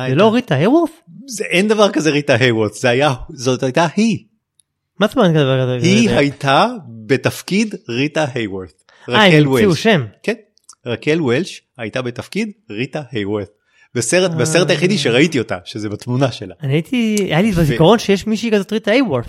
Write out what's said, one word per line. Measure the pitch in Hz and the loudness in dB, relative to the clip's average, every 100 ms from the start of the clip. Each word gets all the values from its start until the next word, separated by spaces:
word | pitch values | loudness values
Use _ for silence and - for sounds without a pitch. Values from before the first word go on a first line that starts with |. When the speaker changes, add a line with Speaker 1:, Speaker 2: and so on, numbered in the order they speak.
| 127 | -2
Speaker 1:
זה | |
Speaker 2:
את | 139 | 2
Speaker 1:
לא | 214 | 2
Speaker 2:
ה- | |
Speaker 1:
ריטה | 233 247 131 | 2 -2 0
הייוורת'? | 185 320 330 - _ - 269 | 2 2 0 -6 _ -20 -14
Speaker 2:
זה, | 214 - | -10 -2
אין | 175 214 | 0 2
דבר | 214 202 | 4 2
כזה | - 156 | 2 0
ריטה | 143 147 117 | 0 2 2
הייוורת', | 127 110 104 | 4 2 0
זה | - 123 | 0 0
היה, | 123 147 123 - | 2 0 -2 -10
זאת | 127 123 123 | -6 -4 -2
הייתה | 135 143 165 202 | 0 0 0 0
היא. | 226 180 _ _ _ _ _ _ _ - | 0 -2 _ _ _ _ _ _ _ -2
Speaker 1:
מה | 208 | 0
זאת | 269 | 2
אומרת | 185 | 2
דבר | 156 135 131 127 123 | 4 2 0 -2 0
כזה? | 165 | 2
Speaker 2:
היא | 208 220 | 2 2
Speaker 1:
ריטה? | - | 2
Speaker 2:
הייתה | 143 - 139 143 220 240 120 113 107 | 0 -2 0 2 2 -2 -14 -10 -2
בתפקיד | 131 127 - - 190 220 202 - | -2 -2 -6 -4 -2 -2 -6 -8
ריטה | 120 147 156 135 | -4 -4 -2 -4
הייוורת'. | 123 104 95 90 _ _ _ - | -4 -6 -8 -14 _ _ _ -2
Speaker 1:
אה, | 208 | 4
הם | 202 | 6
Speaker 2:
רקל | 156 147 | 6 4
Speaker 1:
המציאו | 254 208 | 4 4
Speaker 2:
וולש. | 160 | 2
Speaker 1:
שם. | 226 180 110 _ | 2 2 -2 _
Speaker 2:
כן. | - 233 _ _ _ - 123 | -8 -8 _ _ _ -14 -8
רקל | 113 151 165 | -4 -2 0
וולש | 135 123 - - _ - | 0 0 -2 -10 _ -12
הייתה | 110 127 | -8 -6
בתפקיד | 123 120 - 190 220 - - | -8 -10 -8 -6 -6 -10 -12
ריטה | 104 135 156 131 | -8 -8 -8 -8
הייוורת'. | 123 98 107 95 _ _ _ _ 120 | -6 -4 -4 -6 _ _ _ _ -6
בסרט, | - 175 185 | 0 0 0
Speaker 1:
אה. | 151 | 0
Speaker 2:
בסרט | 117 170 - | 0 2 2
היחידי | 160 175 202 | 0 0 0
שראיתי | 127 120 165 135 | 2 2 2 0
אותה, | 107 92 - | -4 -8 -10
שזה | 110 104 | -10 -8
בתמונה | 101 123 123 135 | -8 -4 -2 -2
שלה. | - 95 87 | -4 -14 -10
Speaker 1:
אני | 135 | -4
הייתי, | 151 - 254 220 214 | -4 -2 -2 0 -2
היה | 185 156 | 0 0
לי | 220 | 0
Speaker 2:
ו- | 170 | 2
Speaker 1:
בזיכרון | 156 117 160 226 | 0 4 4 4
שיש | - 196 214 | 2 -2 -2
מישהי | 220 233 | -4 0
כזאת | 208 190 | -2 -2
ריטה | 214 214 | -4 0
הייוורת'. | 240 233 127 | 0 0 -2